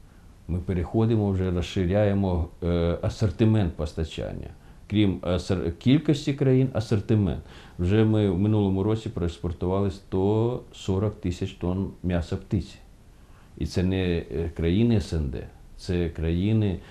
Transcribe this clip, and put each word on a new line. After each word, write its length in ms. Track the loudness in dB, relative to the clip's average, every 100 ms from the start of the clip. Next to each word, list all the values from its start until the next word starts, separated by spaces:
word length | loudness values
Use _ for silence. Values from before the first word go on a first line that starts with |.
| -20 -20 -20 -16 -6
Ми 120 | -4
переходимо, 680 | -2 -2 0 2 2 2 2
вже 220 | 0 0
розширяємо, 960 | 0 -2 -2 0 2 2 2 2 0 -2 -4
е, 340 | -2 0 0 0
асортимент 720 | -2 0 -2 2 2 4 0
постачання. 760 | -2 -6 -4 -6 -6 -8 -8 -12 -16 -20 -20 -2
Крім 300 | 2 2 2
асор-, 500 | 0 -2 0 -2 -2
кількості 640 | -2 2 4 4 0 0
країн, 360 | 0 2 4 2
асортимент. 680 | 0 0 0 2 2 2 0 -8 -18 -14 -4
Вже 260 | 2 4 4
ми 240 | 4 2
в 100 | 2
минулому 440 | 2 4 2 2
році 260 | 0 0 -4
проекспортували 840 | -4 -4 -4 -6 -4 -2 0 0
сто 680 | -4 -4 0 2 2 0 -2 -10
сорок 480 | -8 -2 0 0 -2
тисяч 300 | -4 -4 -6
тонн 360 | -4 -4 -2 -4 -4
м'яса 320 | -2 -2 -2 -6
птиці. 400 | -2 -4 -4 -12 -20 -20 -20 -20 -20 -20 -16 -8
І 80 | -4
це 180 | 0
не, 140 | 0 2 0 0
е, 340 | -2 -4 -4 -2
країни 380 | 0 2 4 2
С 200 | 0 -2
Н 140 | -4
Д, 180 | -6 -10 -18 -20 -12
це 320 | -4 -2 -2
країни, 680 | -2 -2 0 2 2 2 -2 -8